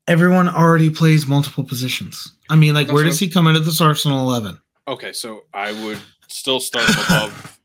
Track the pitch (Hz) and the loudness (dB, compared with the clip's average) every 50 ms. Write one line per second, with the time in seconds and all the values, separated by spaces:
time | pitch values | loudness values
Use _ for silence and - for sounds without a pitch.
0 | _ - 170 160 175 180 180 185 175 180 175 160 165 165 165 165 160 160 156 - | _ 0 2 4 4 4 4 4 2 2 2 2 4 4 4 4 2 2 0 2
1 | 165 160 156 156 151 131 139 143 139 - - - 135 - 131 120 127 127 - - | 2 4 4 2 2 0 0 0 0 -2 -4 -8 -8 -8 -8 -8 -6 -6 -6 -8
2 | - 113 - - - - _ _ _ - 151 156 156 151 147 147 147 143 143 147 | -10 -12 -14 -16 -18 -18 _ _ _ 0 4 4 4 4 4 2 0 2 2 2
3 | 151 165 165 - 202 180 - 185 170 160 160 160 156 165 160 - 170 156 151 - | 2 2 0 -2 -2 0 2 2 4 4 4 2 0 -2 0 2 2 2 2 0
4 | - 147 139 135 131 127 123 120 107 98 82 - _ _ _ _ _ - 131 117 | 0 -2 -2 0 0 -2 -2 -2 -4 -8 -12 -16 _ _ _ _ _ -12 -12 -12
5 | - 101 92 - - 117 110 104 - _ - 101 101 104 107 107 107 107 107 104 | -12 -14 -12 -12 -12 -12 -14 -16 -18 _ -10 -10 -8 -8 -8 -8 -8 -10 -10 -10
6 | - - _ _ _ - - - - 135 131 127 - - - 123 117 113 196 156 | -14 -18 _ _ _ -18 -16 -8 -4 -4 -4 -2 -4 -4 -4 -2 0 0 0 0
7 | - - 180 139 107 107 101 - - - - _ | 0 0 0 0 0 -4 -8 -14 -20 -20 -20 _